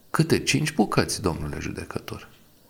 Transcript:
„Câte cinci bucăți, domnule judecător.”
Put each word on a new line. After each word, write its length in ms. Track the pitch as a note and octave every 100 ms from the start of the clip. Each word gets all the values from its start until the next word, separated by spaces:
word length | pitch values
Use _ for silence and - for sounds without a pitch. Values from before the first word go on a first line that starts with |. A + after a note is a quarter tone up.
| _
„Câte 300 | - D#3+ G2
cinci 340 | - C#3 D3+
bucăți, 480 | - G3 - - -
domnule 360 | F2 D2+ D2 C#2+
judecător.” 680 | D#2 - - - - A2 - - - _